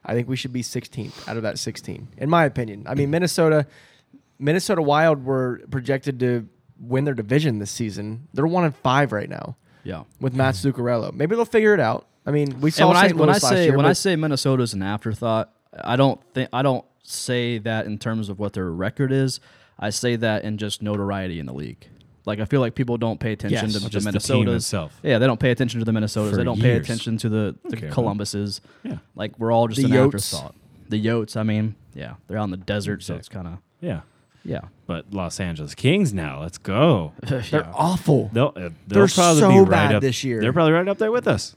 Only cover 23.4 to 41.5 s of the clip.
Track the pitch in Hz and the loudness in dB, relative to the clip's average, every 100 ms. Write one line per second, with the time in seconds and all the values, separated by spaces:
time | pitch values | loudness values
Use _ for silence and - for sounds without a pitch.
23.4 | 101 113 107 104 107 104 104 101 - 131 | -2 -2 -2 -4 -4 -4 -2 -2 0 2
24.4 | 107 120 - 98 78 - 156 113 131 113 | 2 0 -2 -6 -8 -6 0 4 4 4
25.4 | 131 120 123 117 113 110 107 110 107 101 | 0 2 0 0 0 0 0 -2 0 0
26.4 | 123 110 120 117 113 117 117 113 120 107 | 0 2 4 2 0 -6 -4 -4 -2 0
27.4 | 104 - 359 113 - 139 113 104 101 104 | -2 -6 -10 -10 -4 -2 -2 -4 -6 -4
28.4 | 101 98 _ _ 240 208 _ - 107 - | -6 -8 _ _ -12 -12 _ -10 -10 -4
29.4 | 113 117 117 117 131 131 135 104 - 82 | 0 2 2 2 4 6 4 2 -6 -8
30.4 | 69 - _ - - 107 110 117 107 117 | -12 -18 _ -20 -6 -2 0 -2 -4 -4
31.4 | 110 107 110 107 _ 69 67 - _ 104 | 0 0 -2 -6 _ -16 -16 -16 _ -6
32.4 | 104 92 92 104 101 101 - 78 - 101 | -6 -6 -4 -4 -4 -6 -8 -12 -12 -14
33.4 | 85 90 _ _ 170 87 - _ _ _ | -12 -14 _ _ -8 -8 -10 _ _ _
34.4 | - 120 - _ - 85 - 98 85 - | -10 -10 -10 _ -10 -10 -8 -8 -8 -6
35.4 | 92 80 73 - 127 190 165 98 76 67 | -8 -8 -12 -2 0 2 0 -2 -8 -8
36.4 | 82 - - 101 165 110 78 - - 131 | -12 -10 -4 2 4 4 -2 -12 -6 -6
37.4 | 117 151 82 - 160 185 - 139 107 113 | -2 -4 -2 -2 0 0 2 2 2 0
38.4 | 139 - 87 82 - 101 - - 175 160 | 0 -2 -12 -14 0 4 4 6 6 6
39.4 | 190 190 190 190 104 104 131 117 135 117 | 8 8 8 6 4 2 0 -2 -4 0
40.4 | 110 147 160 165 185 196 220 240 - 110 | 0 2 4 2 0 -2 0 0 0 -2
41.4 | - | -4